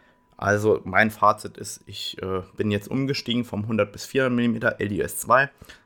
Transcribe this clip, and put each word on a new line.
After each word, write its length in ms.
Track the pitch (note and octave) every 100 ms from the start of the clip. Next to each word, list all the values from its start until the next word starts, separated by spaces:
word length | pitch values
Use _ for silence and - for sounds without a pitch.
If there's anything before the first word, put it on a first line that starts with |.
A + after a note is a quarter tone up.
| _ _ _ -
Also 440 | G2 G#2 G#2+ G2
mein 300 | - F#2+ A2
Fazit 440 | - G#2 G#2 G2 -
ist, 260 | - - -
ich, 340 | G#2 - -
äh, 220 | F#2+ F#2+ F2+ -
bin 160 | G#2
jetzt 160 | G2+ -
umgestiegen 560 | C3 C3+ C#3 - A#2+
vom 240 | A#2+ G#2 G#2+
hundert 240 | A2 G2+
bis 120 | -
vierhundert 300 | - C3+ C3
Millimeter 460 | A#2+ A#2+ A2+ A#2+ -
L 100 | G#2
I 100 | F#2+
S 180 | B1+ -
zwei 300 | D2 B2 C#3 _ - -